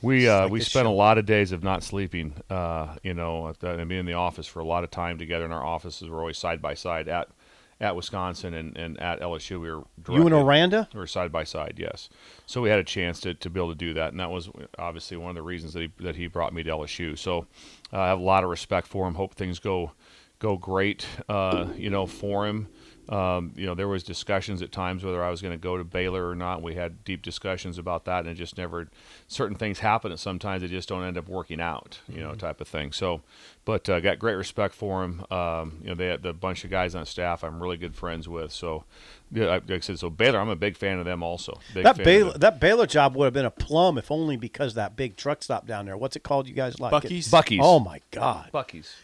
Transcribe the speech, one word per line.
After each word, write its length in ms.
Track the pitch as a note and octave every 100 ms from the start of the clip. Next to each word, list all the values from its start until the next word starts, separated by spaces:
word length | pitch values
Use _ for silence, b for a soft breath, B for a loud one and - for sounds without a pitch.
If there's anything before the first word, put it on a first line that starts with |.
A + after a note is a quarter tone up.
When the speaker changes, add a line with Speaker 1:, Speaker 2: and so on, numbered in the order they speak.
Speaker 1:
we, 220 | - C3
Speaker 2:
It's 40 | A#2+
Speaker 1:
uh, 120 | G2+
Speaker 2:
like 80 | F#2+
Speaker 1:
we 80 | A2
Speaker 2:
the 60 |
Speaker 1:
spent 220 | A#2 C3+ A#2
a 40 |
Speaker 2:
show. 40 |
Speaker 1:
lot 240 | G2 G#2 A2
of 60 | G#2
days 260 | G#2+ G2
of 100 | F2+
not 220 | F#2+ F#2
sleeping, 500 | - G2 F#2+ F2+ D#2 D2 -
uh, 460 | F#2 E2+ E2 D#2 D#2+
you 100 | F#2+
know, 340 | E2+ E2+ E2 D#2+
at 100 | D#2+
the, 180 | F2+ E2+
and 100 | E2+
being 120 | F#2
in 60 | F2+
the 80 |
office 340 | E2+ F2 D#2+ D#2
for 100 | F2
a 60 |
lot 180 | D#2+ E2+
of 80 | E2+
time 280 | - F2 E2
together. 260 | E2 E2+
And 100 | E2
our 100 | E2
offices 440 | C#2 E2 F2+ - F2
were 100 | D#2+
always 180 | E2 D#2
side 240 | F2 E2
by 140 | D2+
side 320 | D2 F2+ E2 D#2
at, 220 | E2+ - _ b b b b
at 140 | G#2
Wisconsin 580 | F2+ F2 G2 F2+ F2 F#2
and, 240 | E2 D#2+ -
and 220 | E2+ D#2
at 240 | F2 E2+
L 140 | F2 E2
S 120 | -
U. 100 | F2+
We 80 | E2
were 60 | D#2
Speaker 2:
You 100 | - - E2
and 60 | C3 E3
Speaker 1:
directly 100 | D#3
Speaker 2:
Aranda? 480 | C#3 C#3+ F3+ G#3+ G#3+
Speaker 1:
We 60 | G#2+
were 80 | F2+
side 240 | G2 F2
by 140 | D#2+
side, 300 | D#2 D#2+ D2+ E2
yes. 300 | E2 - - b b b b
So 140 | B2+
we 100 | A#2
had 100 | G#2+
a 40 |
chance 360 | F2+ - F2 E2+
to, 140 | F#2+
to 140 | E2+ F2+
be 100 | F#2
able 80 | E2+
to 80 | D#2+
do 160 | E2+
that, 160 | D#2+ D#2+
and 80 | E2
that 140 | F2
was 180 | F2+ F2 - C#2+ -
obviously 360 | F2 E2 - F2
one 140 | E2+
of 60 | F2
the 60 |
reasons 320 | D#2+ F2+ D#2+
that 80 | E2
he, 80 | E2 -
that 160 | F2 D#2+
he 100 | F2
brought 260 | F2 E2+
me 120 | E2+
to 60 | D#2+
L 120 | D#2
S 160 | D2+ -
U. 160 | E2+
So, 320 | D2+ - F2 - B B B B
uh, 80 | G2
I 80 | F#2
have 100 | F#2+
a 40 |
lot 200 | F#2 F#2+
of 80 | F#2
respect 380 | E2+ - F#2 -
for 180 | G2 F#2
him. 80 |
Hope 200 | E2+ F#2+
things 260 | - F#2 F2
go, 320 | G#2 F#2 D#2+ - b b b _
go 160 | A2 F#2+
great, 500 | F2 F#2+ G2 - - - -
uh, 380 | G#2 F#2+ F#2 F2 F2+
you 120 | G#2
know, 160 | G2 F#2
for 400 | - G2+ G2+ G#2
him. 200 | G#2+ G#2 b b b -
Um, 420 | G2+ F#2 F2+ E2+ -
you 100 | F#2
know, 80 |
there 140 | F2 G2+
was 160 | G2
discussions 580 | F2 F2 - G2 F#2+ F#2+
at 80 | F2
times 320 | - F#2 F#2
whether 200 | F#2+ F2+
I 60 | F2
was 120 | F2
gonna 140 | F#2+ E2
go 200 | F2+ F2+
to 60 |
Baylor 460 | F2 F2+ F#2 F#2 F2
or 60 | F2
not. 260 | F2+ F2+
We 140 | E2 E2
had 260 | F2 E2+
deep 200 | - F#2
discussions 540 | - - G2 F#2 F#2 F2
about 280 | F2 E2+
that, 160 | - F2+
and 80 | E2+
it 60 |
just 220 | E2+ E2+ -
never, 300 | F2 E2+ D#2+ b b b b
certain 300 | - A2 G2+
things 240 | G#2+ F#2+
happen, 320 | A2 A2 G#2+
and 80 | E2
sometimes 420 | - F2+ G#2 F#2+
they 60 | F2+
just 200 | F#2 -
don't 140 | F#2
end 140 | F#2 F2
up 100 | D#2+
working 320 | F#2 E2 D#2+
out, 380 | E2+ C#2+ - - -
you 120 | A#2+
know, 80 | D#2
Speaker 2:
Mm-hmm. 100 | D2+
Speaker 1:
type 220 | F2+ D2+
of 80 | D2+
thing. 240 | D#2+ C#2+
So, 300 | D2 F#2+ E2 b b b b
but, 240 | - A2 -
uh, 80 | F2+
got 220 | F#2 E2+
great 140 | A2+ G2
respect 380 | G2 - G2+ -
for 260 | G#2 F#2+
him. 220 | F2+ E2+ -
Um, 500 | F#2 F2 E2 D#2+ D#2+
you 60 | F#2+
know, 60 | F2
they 100 | F2+
had 160 | E2+
the 100 | F2+
bunch 300 | E2 F#2+ F2+
of 60 | F#2
guys 240 | F#2+ F2+
on 100 | F2
staff 380 | D#2 - F2 E2+
I'm 180 | E2 E2
really 160 | F2+ F2
good 200 | F2 -
friends 320 | F2 E2 E2
with. 240 | E2 D#2
So, 320 | - E2+ D#2 - b b b _
yeah, 140 | - G2+
I, 80 |
like 160 | F#2 E2
I 100 | F#2
said, 180 | - F2+
so 100 | F2
Baylor, 300 | E2 A#2+ A2+
I'm 100 | G#2+
a 60 |
big 220 | F2+ G#2 E2+
fan 240 | G2 F#2
of 40 |
them 200 | F2 F2
also. 340 | E2+ F2 - - B
Big 80 | F#2+
Speaker 2:
That 140 | G3+ A#3
Speaker 1:
fan 40 |
of 20 |
Speaker 2:
Baylor, 260 | E3 F#3+ F#3+
Speaker 1:
them. 80 | C#3+
Speaker 2:
that 180 | F#3 D#3
Baylor 260 | E3 A3+ G#3+
job 300 | D3+ C#3 C3
would 80 |
have 100 | C#3
been 100 | B2+
a 60 | B2
plum 480 | - - D#3 F3+ C#3+
if 140 | -
only 240 | D#3 D#3+ C3
because 380 | A2+ - C#3
that 200 | A2+ G2+
big 220 | A2 C3 G2
truck 260 | C#3+ D3+
stop 240 | - A#2+ A2+
down 200 | G#2+ G2+
there. 100 | G2
What's 180 | C3
it 80 | -
called? 240 | - C#3 C3
You 80 |
guys 240 | C3 C3 -
like 140 | B2
it? 160 | D3 C3+
Speaker 3:
Buc-ee's? 180 | F3 B2+
Speaker 1:
Buc-ee's. 320 | E3 D#3 G2+
Speaker 2:
Oh 200 | D3 E3+
my 200 | G2 D2 _
God! 380 | - B2+ A2 -
Speaker 1:
Buc-ee's. 400 | D3+ C3 E2 - -